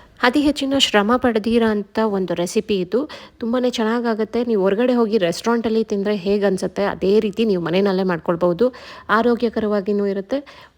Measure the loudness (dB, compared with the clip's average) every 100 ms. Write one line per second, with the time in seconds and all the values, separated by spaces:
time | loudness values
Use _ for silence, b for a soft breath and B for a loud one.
0 | B -2 0 2 0 0 -2 0 2 2
1 | 2 2 2 0 0 2 2 0 -4 -2
2 | 0 0 -2 -2 -2 -2 -2 -2 0 -2
3 | -4 B B -8 -4 0 0 0 -2 0
4 | -2 -2 -2 -2 0 2 2 2 2 2
5 | 2 2 0 0 0 0 0 0 0 -2
6 | -2 -2 0 2 2 0 -4 -2 -4 -2
7 | 2 2 2 -2 0 0 0 0 2 0
8 | 0 -2 -2 0 0 2 0 B B B
9 | -2 2 2 0 -2 -2 -2 -2 -2 -2
10 | -2 -4 -4 -8 -8 -20 -20